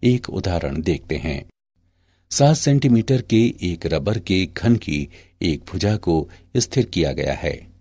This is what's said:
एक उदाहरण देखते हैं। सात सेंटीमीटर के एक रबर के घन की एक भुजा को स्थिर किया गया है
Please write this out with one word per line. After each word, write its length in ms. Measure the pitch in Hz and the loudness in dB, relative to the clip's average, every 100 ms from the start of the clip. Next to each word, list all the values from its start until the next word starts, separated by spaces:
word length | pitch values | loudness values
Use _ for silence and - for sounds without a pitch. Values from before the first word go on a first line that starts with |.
एक 260 | - 123 - | 2 0 -2
उदाहरण 520 | - - 85 71 69 | -6 -2 -2 -4 -4
देखते 360 | - 82 - 78 | -2 -4 -4 -6
हैं। 260 | - - - _ _ _ _ _ _ _ _ | -4 -8 -10 _ _ _ _ _ _ _ _
सात 240 | - 143 156 | 2 4 4
सेंटीमीटर 640 | - 143 131 117 113 127 | 4 2 4 4 4 0
के 180 | - 110 117 - | 2 2 2 0
एक 220 | 90 82 85 | -6 -4 -2
रबर 340 | 80 71 107 | -2 -2 -4
के 240 | - 95 92 | 0 0 0
घन 280 | - 117 117 | -2 2 2
की 300 | - 73 69 - _ _ | 0 -4 -6 -12 _ _
एक 200 | 90 73 - | -2 -2 -6
भुजा 300 | 90 101 107 | -2 -2 -2
को 300 | - 82 71 - _ 127 | 0 -2 -2 -12 _ -4
स्थिर 280 | - - - | -2 -2 -2
किया 240 | - 80 | 0 -2
गया 200 | 69 69 67 | -2 -4 -4
है 200 | - - - _ | -6 -8 -14 _